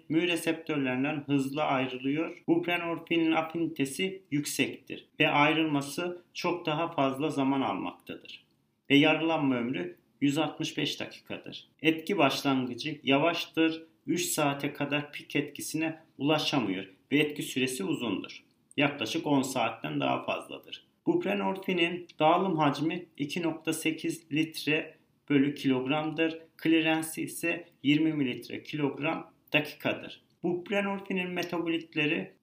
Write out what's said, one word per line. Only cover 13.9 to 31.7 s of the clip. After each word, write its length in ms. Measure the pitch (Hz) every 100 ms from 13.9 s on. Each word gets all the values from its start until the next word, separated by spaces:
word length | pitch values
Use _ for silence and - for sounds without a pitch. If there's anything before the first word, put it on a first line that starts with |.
| _ 139
üç 180 | 175 -
saate 480 | - 143 139 143
kadar 380 | - 143 147 -
pik 240 | - - 147
etkisine 640 | 147 - - 156 160 156 _ -
ulaşamıyor 680 | 143 151 - 143 101 92 95 - -
ve 80 | 143
etki 240 | 147 -
süresi 400 | 160 131 127 -
uzundur. 600 | 185 139 117 92 - - _ _ _ -
Yaklaşık 500 | 143 - - 165 156
on 140 | 139
saatten 580 | 120 123 113 - 151 151
daha 240 | 131 127
fazladır. 640 | - 87 - 69 78 - _ _ -
Buprenorfinin 1000 | 170 175 202 196 190 - 175 170 175 - -
dağılım 380 | 156 180 190 156
hacmi 480 | 147 139 160 180 - -
iki 240 | 143 180
nokta 320 | 165 156 160
sekiz 580 | 151 160 156 165 - -
litre 640 | 147 151 - 147 156 - - _ _ -
bölü 260 | 143 143 143
kilogramdır. 840 | 139 127 131 151 156 156 160 160 - -
Clearance'i 600 | 160 160 160 160 156 - 151
ise 420 | - 170 170 - _
yirmi 300 | 135 151 160
mililitre 500 | 151 123 - - -
kilogram 680 | - 151 139 139 151 - - _ -
dakikadır. 680 | 151 147 - 123 101 - - _ -
Buprenorfinin 840 | 175 175 - 202 202 196 - 190 180
metabolitleri 1040 | 180 170 175 165